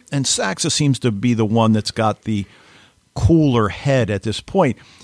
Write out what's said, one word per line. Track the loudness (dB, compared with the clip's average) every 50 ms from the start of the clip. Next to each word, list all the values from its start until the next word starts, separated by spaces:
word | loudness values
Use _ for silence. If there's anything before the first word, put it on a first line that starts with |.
| _ -6
and | -4 -4 -2 -2
Saxa | -2 -2 -2 -4 -4 -4 -4 -2
seems | 0 0 2 2 0 0
to | 0 -2
be | -2 0 0 0 0
the | 0 0
one | 2 2 2 4 4 2
that's | 2 0 -4
got | -4 -2 -2 -2 -2 -4
the | -4 -4 -4 -4 -4 -8 -12 -20 _ -20 -20 -20 _ _ _ _ _ _ -6
cooler | 0 2 4 4 4 4 4 2 2 0 0
head | -2 -4 -2 0 0 0 0 0
at | -2 -4 -4
this | -6 -8 -8
point. | -8 -4 0 0 0 0 -2 -4 -10 -20 -20 -20